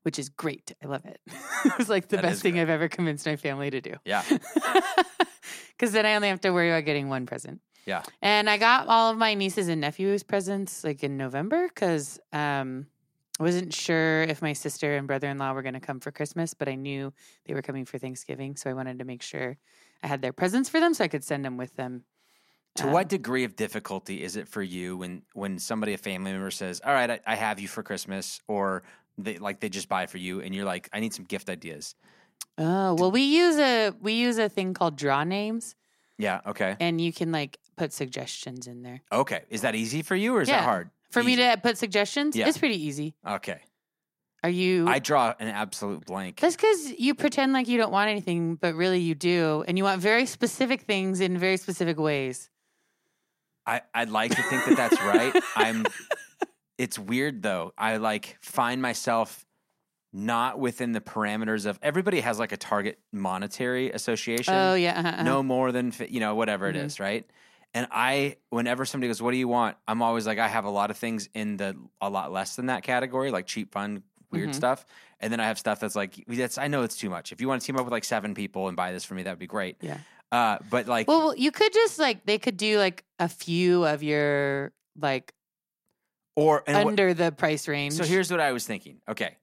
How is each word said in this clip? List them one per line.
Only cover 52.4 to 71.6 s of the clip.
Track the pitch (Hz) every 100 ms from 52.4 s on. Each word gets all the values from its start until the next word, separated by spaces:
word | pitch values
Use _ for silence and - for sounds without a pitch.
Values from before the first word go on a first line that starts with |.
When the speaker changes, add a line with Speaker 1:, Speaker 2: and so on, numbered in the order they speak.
| - _ _ _ _ _ _ _ _ _ _ _
Speaker 2:
I, | - 120 -
I'd | 117 117
like | 107 117
to | 120
think | 135 131
that | - -
that's | 120 -
right. | 104 104 117 359 -
Speaker 1:
<laughs> |
Speaker 2:
I'm, | - 113 113 110 - - - - _ - _ _ -
it's | 123 -
weird | 98 123 147 123
though. | 101 92 85 -
I, | 110 110
like, | 110 107 - -
find | - - 120 127
myself | 127 113 - 113 110 - - _ _ _ _ _ _
not | 95 107 117 127 107
within | 127 120 123
the | 113
parameters | - 110 104 107 110 110
of, | 104 95
everybody | 147 156 185 175
has, | 120 107
like, | 113
a | 101
target | - 104 101 - _
monetary | 104 95 92 98 - 123 127 131
association. | 110 - - - 117 127
Speaker 1:
Oh, | 190 190
yeah, | 185 175 175
uh-huh, | 165
uh-huh. | -
Speaker 2:
No | 123 135
more | 135 127 127
than, | 123 123
fi-, | - 117
you | 123
know, | 107
whatever | 107 110 101 98
it |
Speaker 1:
Mm-hmm. | 92
Speaker 2:
is, | 147 -
right? | 98 113 - _ _ _ _
And | 120 123
I, | 113 123 139 139 - _
whenever | 117 120 123
somebody | 131 139 123
goes, | 104
"What | 120
do | 127
you | 127
want?" | 120 110 - -
I'm | 113
always | 117 117 110
like, | 107
"I | 113
have | 113
a | 101
lot | 101 104
of | 104
things | 117 113 98
in | 113 107
the, | 98